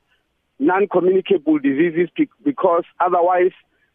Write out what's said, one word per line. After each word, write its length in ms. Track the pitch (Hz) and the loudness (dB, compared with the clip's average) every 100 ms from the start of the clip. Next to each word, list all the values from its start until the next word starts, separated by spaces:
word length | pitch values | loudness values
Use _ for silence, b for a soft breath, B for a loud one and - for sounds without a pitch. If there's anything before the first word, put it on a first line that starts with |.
| _ _ _ _ _ - | _ _ _ _ _ -4
non-communicable 1000 | 151 190 202 170 175 190 - 170 156 151 | -2 0 0 0 0 0 0 -2 0 0
diseases 500 | 135 135 175 160 170 | 0 0 0 -2 -4
be-, 140 | - 147 _ | -2 -4 _
because 380 | 143 127 190 170 - - | -6 -2 0 0 -2 -4
otherwise 540 | 175 175 175 180 180 - _ _ _ | -2 0 0 0 -2 -4 _ _ _